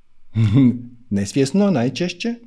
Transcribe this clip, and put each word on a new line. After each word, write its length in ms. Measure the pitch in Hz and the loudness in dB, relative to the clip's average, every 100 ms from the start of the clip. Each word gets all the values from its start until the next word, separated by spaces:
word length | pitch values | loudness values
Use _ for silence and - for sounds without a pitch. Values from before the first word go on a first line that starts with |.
| _ - - | _ -20 -8
<laughs> 760 | 110 110 120 127 - - - - | -2 2 4 4 2 -10 -18 -6
Nesvjesno 600 | 101 101 139 135 190 202 | -4 -2 -2 0 2 2
najčešće, 640 | 143 123 - 175 - 226 240 | 2 -2 -2 -6 -6 -8 -8